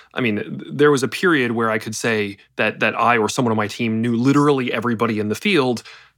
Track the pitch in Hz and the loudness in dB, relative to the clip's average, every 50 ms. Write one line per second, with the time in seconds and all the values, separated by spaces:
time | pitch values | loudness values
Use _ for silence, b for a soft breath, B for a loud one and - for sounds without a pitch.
0 | B B B - 127 117 104 101 - - - 69 - - - 123 143 151 147 131 | B B B -4 -2 -2 -2 -4 -4 -8 -10 -12 -12 -6 0 4 4 4 4 4
1 | 131 123 - - - 185 165 139 123 117 117 117 117 113 110 113 - 113 107 - | 0 -2 -4 0 0 2 2 2 0 0 -2 -2 0 0 -2 -2 -4 -6 -8 -6
2 | - 120 113 107 104 101 98 b b b b - 117 107 107 - 123 107 104 - | -4 -2 -2 -2 -2 -4 -8 b b b b -4 -4 -4 -2 -2 -2 -2 0 0
3 | 113 117 120 117 104 104 - - 127 117 110 110 107 104 - - 123 113 110 113 | 2 2 4 4 2 0 0 0 0 0 2 0 -2 -4 -4 -4 -4 -2 -2 0
4 | 117 120 117 113 123 139 139 143 143 147 143 131 127 123 131 120 104 120 120 104 | 0 0 0 2 4 4 4 4 4 4 2 2 0 -2 -4 -4 -2 -2 -2 0
5 | 117 113 110 104 104 107 104 - - 208 196 151 131 127 120 113 - B B B | -2 -2 -2 -2 -2 -2 -4 -2 0 0 2 2 2 2 0 -4 -6 B B B
6 | B B B | B B B